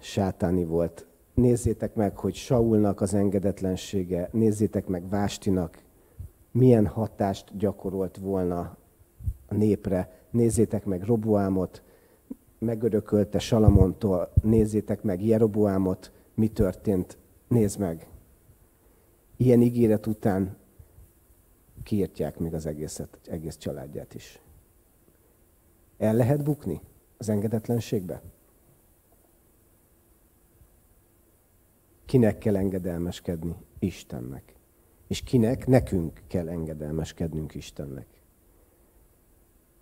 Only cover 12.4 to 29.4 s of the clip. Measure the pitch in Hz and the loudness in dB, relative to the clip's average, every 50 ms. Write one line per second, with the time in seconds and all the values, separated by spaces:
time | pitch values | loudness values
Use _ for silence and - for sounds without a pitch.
12.4 | _ _ _ _ 110 117 117 107 120 113 95 104 - - 107 104 101 - - 90 | _ _ _ _ -4 -4 -4 -2 0 0 0 0 0 2 2 2 2 2 0 -4
13.4 | - - 123 110 107 101 98 98 95 92 90 - - 101 92 87 85 - - - | 0 2 4 6 6 6 8 6 6 4 2 0 0 0 0 0 -2 2 0 2
14.4 | - 107 113 113 107 104 107 104 98 - 104 - - 107 92 90 104 113 110 110 | 4 4 4 4 4 2 0 -2 -2 -2 -6 -4 -2 -4 -2 0 2 2 4 4
15.4 | 117 107 101 107 107 101 95 95 95 92 92 - - - - - _ _ _ - | 4 2 4 2 2 2 2 2 0 0 -2 -4 -8 -16 -20 -20 _ _ _ 0
16.4 | 110 107 107 - 107 92 90 - - 113 95 92 87 - - - _ _ _ _ | 0 0 2 0 0 0 0 -2 -2 0 0 0 -2 -4 -10 -18 _ _ _ _
17.4 | _ _ 123 117 107 98 - - 101 87 82 80 - - - - _ _ _ _ | _ _ 2 2 2 2 0 -2 -4 -4 -4 -8 -12 -18 -20 -20 _ _ _ _
18.4 | _ _ - _ _ _ _ _ _ _ _ _ _ _ _ _ _ _ - - | _ _ -20 _ _ _ _ _ _ _ _ _ _ _ _ _ _ _ -4 0
19.4 | 123 127 120 120 120 120 120 120 117 107 107 104 - 110 107 - - 113 95 95 | 4 6 6 6 6 4 4 4 4 4 4 2 0 -4 -6 -2 -2 0 0 0
20.4 | 98 92 - - _ _ _ - - - _ - - _ _ _ _ _ _ _ | -2 -4 -6 -12 _ _ _ -20 -20 -20 _ -20 -20 _ _ _ _ _ _ _
21.4 | _ _ _ _ _ _ _ - - - 110 101 92 - - - 82 73 - - | _ _ _ _ _ _ _ -18 -8 -4 -2 -2 -2 -2 -2 -6 -6 -6 -4 -6
22.4 | 85 82 82 80 78 80 76 73 76 73 - - 76 - - - _ - - 82 | -6 -4 -4 -6 -6 -6 -8 -8 -10 -10 -10 -12 -14 -14 -16 -20 _ -12 -10 -10
23.4 | 78 160 - - - - - 143 - 147 - - - - - - - - - - | -8 -10 -12 -10 -10 -10 -10 -10 -12 -12 -14 -14 -14 -14 -16 -18 -20 -20 -20 -20
24.4 | _ _ - - _ _ _ _ _ _ _ _ _ _ _ _ _ _ _ _ | _ _ -20 -20 _ _ _ _ _ _ _ _ _ _ _ _ _ _ _ _
25.4 | _ _ _ _ _ _ _ _ _ _ _ _ 104 107 110 117 123 113 147 147 | _ _ _ _ _ _ _ _ _ _ _ _ 0 2 4 4 4 2 2 0
26.4 | 143 151 143 - - 95 76 - - - _ _ _ _ _ _ 214 202 214 196 | 0 -2 -4 -4 -4 -6 -8 -8 -10 -16 _ _ _ _ _ _ -4 -2 -2 0
27.4 | 202 - 117 110 - - 120 117 - - - 104 90 87 69 - - - - _ | 0 -2 -2 -4 -2 -2 -2 -4 -2 -4 -4 -6 -4 -6 -10 -12 -14 -20 -20 _
28.4 | _ _ _ _ _ _ _ _ _ _ _ _ _ _ _ _ _ _ _ _ | _ _ _ _ _ _ _ _ _ _ _ _ _ _ _ _ _ _ _ _